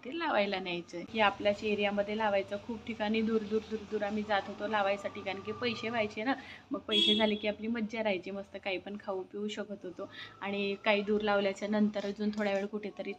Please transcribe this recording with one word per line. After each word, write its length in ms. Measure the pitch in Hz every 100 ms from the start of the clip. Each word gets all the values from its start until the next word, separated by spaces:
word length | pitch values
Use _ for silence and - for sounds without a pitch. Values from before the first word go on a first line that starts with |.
ते 140 | 240 330
लावायला 400 | 320 226 202 190
न्यायचं. 400 | 185 175 170 175 180
हे 80 | 220 202
आपल्याच 280 | 196 208 208
एरियामध्ये 520 | 220 202 202 202 202 214
लावायचं, 400 | 214 196 196 202 -
खूप 180 | 220 -
ठिकाणी 340 | 220 214 220
दूर 200 | 220 220
दूर 180 | 202 214 214
दूर 80 | 214 202
दूर 120 | 214
आम्ही 200 | 202 214 208
जात 140 | 202 202
होतो 200 | 202 208
लावायसाठी 540 | 214 196 202 202 208
कारण 200 | 190 190
की 120 | 208
पैसे 360 | 214 240 214 220
व्हायचे 340 | 233 214 214
ना, 120 | 233 269 - - -
मग 100 | 294
पैसे 340 | - 208 -
झाले 200 | 214 220
की 140 | 208 214
आपली 180 | 208 220
मज्जा 360 | 240 214 233
राहायची, 280 | 220 185 190
मस्त 260 | 196 196 196
काही 140 | 202 180
पण 180 | 196 208
खाऊ 180 | - 190
पिऊ 260 | 185 202 208
शकत 360 | 208 208 196
होतो. 240 | 185 170 196 - - -
आणि 340 | 196 202 202 196
काही 180 | 220 202
दूर 180 | 202 208
लावल्याच्या 480 | 214 202 196 190 202
नंतर 380 | 214 208 208 202
अजून 240 | 202 214
थोडा 220 | 208 202
वेळ 140 | 196 202
कुठेतरी 460 | 208 196 - 196